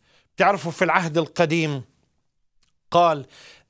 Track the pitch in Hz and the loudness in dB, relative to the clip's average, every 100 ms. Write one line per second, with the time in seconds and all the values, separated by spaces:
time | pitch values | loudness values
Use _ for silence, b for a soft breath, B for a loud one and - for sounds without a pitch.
0 | _ _ _ - 185 196 170 147 180 175 | _ _ _ 0 2 2 -4 -2 0 0
1 | 165 156 156 - 165 165 160 139 - _ | 0 -2 -2 0 0 0 -2 -6 -10 _
2 | _ _ _ _ _ _ _ _ _ 175 | _ _ _ _ _ _ _ _ _ 0
3 | 170 151 131 B B B | 2 0 -8 B B B